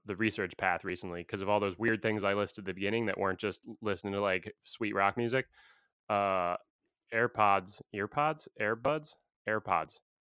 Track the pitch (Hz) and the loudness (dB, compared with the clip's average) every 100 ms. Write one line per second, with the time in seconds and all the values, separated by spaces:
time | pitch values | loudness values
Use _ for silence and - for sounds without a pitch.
0 | - 95 110 104 92 - 95 87 95 90 | -8 -2 0 0 -4 0 0 0 -2 -6
1 | 95 87 87 101 95 104 101 90 113 110 | -6 -8 -6 -4 2 2 2 0 0 2
2 | 113 107 98 101 101 - 95 92 98 113 | 0 2 2 2 0 -4 -8 -4 0 0
3 | 110 95 98 95 104 92 - 113 107 95 | 0 0 0 0 -4 -4 -10 -8 -4 -4
4 | 104 98 101 92 95 - - - 110 101 | -2 0 0 0 -2 -14 -18 -6 -2 2
5 | 98 101 117 131 - _ - _ _ _ | 2 2 0 0 -2 _ -20 _ _ _
6 | - 104 101 95 87 87 - _ _ _ | -2 2 2 2 2 -2 -6 _ _ _
7 | _ 117 120 - 104 98 92 101 - 104 | _ 0 0 4 6 6 2 -10 -10 -6
8 | 104 - 147 156 - - 107 113 123 151 | -4 0 0 -2 -8 -4 -2 0 0 0
9 | 151 - _ _ - 107 98 90 80 - | -4 -16 _ _ -2 -2 2 0 0 -8
10 | _ _ | _ _